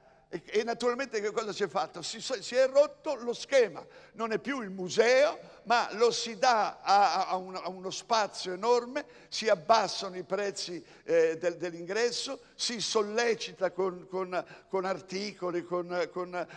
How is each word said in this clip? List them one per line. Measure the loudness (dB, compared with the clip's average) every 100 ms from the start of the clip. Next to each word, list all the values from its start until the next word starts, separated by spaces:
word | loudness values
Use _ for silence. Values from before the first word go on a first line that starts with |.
| _ _ _
E, | -12
e | -4 -2
naturalmente | 0 0 0 0 -2 -4
che | -2
cosa | -4 -4
si | -2
è | -2
fatto? | -2 -4 -6
Si, | -10 -8
si | -6 -6 -2
è | 2 4
rotto | 6 4 2 -6
lo | -4 -4
schema, | -6 2 4 4 0 -16 -20 -16
non | -8 -4
è | -4
più | -4 -6
il | -6
museo, | -8 0 4 6 6 4 0 -12 -10
ma | 0 2 2
lo | 2 2
si | 2 -4 0
dà | 4 4 2 -2
a, | 4 6 6
a, | 4 0
a, | -2
un, | -4 -8
a | -8
uno | -8 -8
spazio | -8 0 0 0 -4 -8
enorme, | -2 2 2 0 -8 -10 -16 -12
si | -2 2
abbassano | 2 4 4 2 -4 -8 -8
i |
prezzi, | -6 -4 -4 -6 -8 -10 -14 -10
eh, | 2 4 4 2
del, | -2 -2
dell'ingresso, | -6 -8 -4 0 0 -2 -6 -10 -14
si | -8 -6 -4
sollecita | -2 0 0 0 0 0 -6 -4 -4
con, | -2 -4 -4 -8
con, | -8 -4 -4 -6 -12 _
con | -4
articoli, | -2 -6 -8 -8 -8 -6 -4 -4
con, | -4 -4 -2 -2 -2
con, | -4 -6
eh, | -6 -8